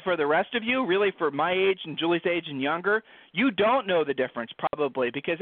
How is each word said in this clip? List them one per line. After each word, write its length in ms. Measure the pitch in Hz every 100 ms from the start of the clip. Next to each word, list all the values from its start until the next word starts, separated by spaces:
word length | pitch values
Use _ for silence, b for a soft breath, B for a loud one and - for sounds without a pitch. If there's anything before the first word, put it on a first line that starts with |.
| 190
for 100 | 170
the 100 | 147
rest 300 | 160 196 240
of 80 |
you, 220 | 226 262 240
really 260 | 190 202 185
for 140 | 156
my 200 | 139 175
age 280 | 185 196 190
and 140 | 165 135
Julie's 240 | 170 170 175
age 200 | 170 160
and 140 | 139
younger, 420 | 139 170 190 214 - B B
you 180 | 170 262
don't 340 | 185 214 262 196
know 200 | 175 143
the 80 |
difference 360 | 131 127 117 117 -
probably, 520 | 165 151 139 131 120
because 240 | 139 - 165